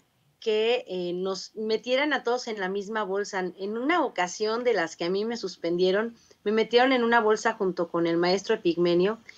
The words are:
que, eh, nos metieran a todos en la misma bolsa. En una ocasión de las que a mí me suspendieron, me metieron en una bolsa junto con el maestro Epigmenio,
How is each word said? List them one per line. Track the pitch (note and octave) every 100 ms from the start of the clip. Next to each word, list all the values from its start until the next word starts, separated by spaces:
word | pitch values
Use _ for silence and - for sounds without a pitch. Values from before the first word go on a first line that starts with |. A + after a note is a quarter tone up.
| _ _ _ _
que, | A3 G#3+ A3+ B3 -
eh, | F#3 F3
nos | F3+ F#3+ F#3 - A3
metieran | A3 G#3+ A#3+ C4 D4+
a | C4+
todos | A#3 B3 B3
en | G#3+
la | F#3
misma | G3+ G3 A3
bolsa. | G3 G3 G3+ G3
En | F#3 F3 G3+ A3+
una | C4+ F4
ocasión | C4+ - F3+ - G#3+ A#3
de | B3
las | G3+ D#3+ -
que | E3+
a |
mí | G3
me | A3+ A#3
suspendieron, | F#3+ - E3+ F3 F#3 G3 A#3 A#3 _ _
me | G#3
metieron | A3 A3 A#3+ C4
en | B3+ A#3
una | A#3+
bolsa | G#3+ G#3+ A#3
junto | A3 F#3+ F3+ E3+
con | E3+ E3+
el | E3+
maestro | F3+ G3 - A3
Epigmenio, | F3 E3+ F3 F3 F#3+ A3+ -